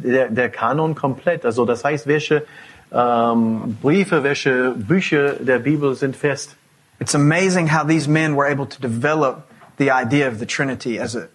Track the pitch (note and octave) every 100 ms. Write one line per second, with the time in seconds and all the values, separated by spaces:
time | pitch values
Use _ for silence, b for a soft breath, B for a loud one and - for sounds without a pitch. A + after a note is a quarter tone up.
0 | B2 C3 A#2+ A2+ A#2+ - A2+ C#3+ D#3+ D3+
1 | C#3 B2 - E3 A#2+ A2+ A#2 A#2 D3 D3+
2 | C#3 D3+ D3+ D3+ D3+ B B B _ A#2+
3 | A#2+ A#2 A#2 A#2 A2+ A2+ A#2+ A2 C3+ F#3
4 | F#3+ E3 C3+ C#3 C#3+ B2+ B2+ A#2+ G2+ F#3
5 | F3+ D3+ C#3+ - B2+ B2 B2+ D3+ C#3+ B2
6 | C3+ B2+ D3 C3 - - _ _ _ -
7 | - D3+ D3 E3 F#3+ F#3 D#3+ D#3 D3+ D#3+
8 | C#3 D#3 D#3 C#3+ C#3+ C#3 B2+ - C3 A2+
9 | D3 D#3 C#3 - - B B - C#3 C3
10 | A#2+ C#3+ C3+ A2 A#2 - C#3 A#2+ B2+ G#2+
11 | A#2 A2+ -